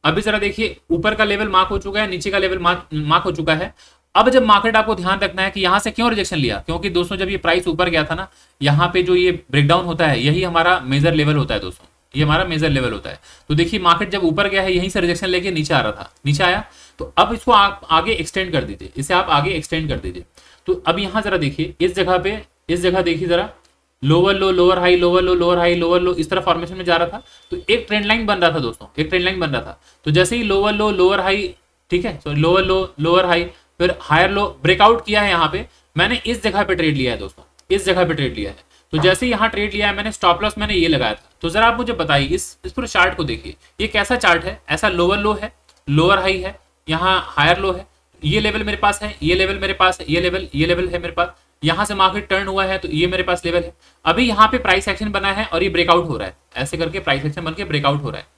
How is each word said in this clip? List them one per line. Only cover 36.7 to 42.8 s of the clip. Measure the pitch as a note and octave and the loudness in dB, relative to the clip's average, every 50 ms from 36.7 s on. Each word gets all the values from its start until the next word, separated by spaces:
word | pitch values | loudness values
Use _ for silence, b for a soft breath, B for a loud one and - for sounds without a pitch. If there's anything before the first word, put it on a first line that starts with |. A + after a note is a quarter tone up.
| F#3 | 0
trade | E3+ D#3+ D#3 D3 | 0 0 0 0
लिया | C3+ B2+ B2 | 0 -2 -2
है | A#2 G2+ | -4 -6
दोस्तों, | G2 F#2 - - - _ _ _ _ _ | -8 -14 -16 -20 -20 _ _ _ _ _
इस | F#3 G3 F#3+ | -2 0 2
जगह | F#3+ F3+ F#3 F3 | 0 2 2 2
पे | D#3+ D#3+ | 0 0
trade | C#3 C#3 B2 A2+ | -2 -2 -4 -4
लिया | A2 G2+ G2 | -6 -10 -10
है। | - - _ b b b b b | -10 -16 _ b b b b b
तो | - D#3 | -2 2
जैसे | D3+ F#3 F#3 - B3+ | 2 2 2 2 0
ही | B3 | -2
यहाँ | A#3 G3 A3 A3 | 0 0 0 -2
trade | - G3+ G#3 G#3+ | -2 -4 -4 -4
लिया | G3 G#3 G#3 G3+ | -2 -2 -2 -2
है | G3 | -2
मैंने, | G3+ G#3 A3 | -4 -6 -8
stop | G#3 - - F3+ A3+ - | -6 0 2 2 2 2
loss | G#3 G#3+ - G#3 | 0 -4 -4 -4
मैंने | G#3 G#3 G#3 | -4 -2 0
ये | F3+ E3 E3 | 2 2 2
लगाया | D#3 C3 A#2+ A2 G#2+ | 2 2 0 -2 -4
था। | - _ _ _ _ | -6 _ _ _ _
तो | - E3 | -8 -2
जरा | E3 G#3+ A3+ | 0 2 2
आप | A#3 A#3 | 2 2
मुझे | A3+ A#3+ A3 | 0 -4 -4
बताइए, | G#3 E3+ D#3+ D3 C#3+ C#3+ C#3 | -4 -4 0 0 2 0 2
इस, | - F3 F#3+ - - - _ - | 0 -4 -4 -6 -10 -14 _ -16
इस | F#4 | -10
पूरे | - - | -8 -8